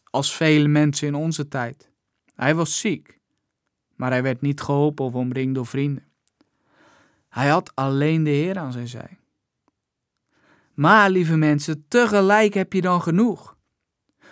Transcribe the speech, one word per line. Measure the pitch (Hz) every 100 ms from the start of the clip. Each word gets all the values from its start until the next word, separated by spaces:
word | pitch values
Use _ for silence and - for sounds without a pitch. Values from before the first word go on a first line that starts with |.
| _
als | 127 139 -
vele | 160 151 147
mensen | 147 151 143 151
in |
onze | 143 160 156 147
tijd. | 135 120 - _ _ _ _ _
Hij | - 131
was | 160 165 -
ziek, | 226 160 - _ _ _ _ _ _ _ _
maar | - 127
hij | 127
werd | 131 127
niet | 143 143
geholpen | - 143 151 143
of | 131
omringd | 123 127 127 131
door | 131 120
vrienden. | 139 143 139 - _ _ _ _ _ _ _ _ _ _ _ _
Hij | - 139
had | 160 -
alleen | - 135 139 147 160
de | 151
Heer | 143 170 190
aan | 143
zijn | 123 120
zij. | 120 - - _ _ _ _ _ _ _ _ _ _ _ _ _ _ _
Maar, | - 147 214 202
lieve | 190 165 160
mensen, | 156 147 147 151 -
tegelijk | 240 233 208 190 208 214
heb | 208 185
je | 190
dan | 180 180
genoeg. | 170 170 233 180 - _ _ _ _ _ _ _ _